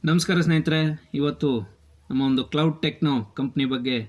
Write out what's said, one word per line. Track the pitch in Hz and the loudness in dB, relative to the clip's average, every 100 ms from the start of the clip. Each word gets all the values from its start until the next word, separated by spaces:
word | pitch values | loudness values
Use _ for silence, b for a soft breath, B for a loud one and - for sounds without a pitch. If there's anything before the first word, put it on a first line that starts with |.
ನಮಸ್ಕಾರ | 160 170 170 180 | 2 0 2 0
ಸ್ನೇಹಿತರೆ, | 160 160 156 156 156 151 - | 2 2 2 0 0 -2 -8
ಇವತ್ತು | 143 143 143 147 123 101 - _ _ _ | -2 -2 0 -2 -2 -4 -16 _ _ _
ನಮ್ಮ | 131 | 0
ಒಂದು | 135 131 | 2 0
ಕ್ಲೌಡ್ | 123 147 160 156 | 0 0 2 2
ಟೆಕ್ನೋ | 160 147 156 135 | -4 0 0 0
ಕಂಪನಿ | 107 - 135 143 | -2 -6 -4 0
ಬಗ್ಗೆ | 135 131 127 123 | 0 0 -2 -4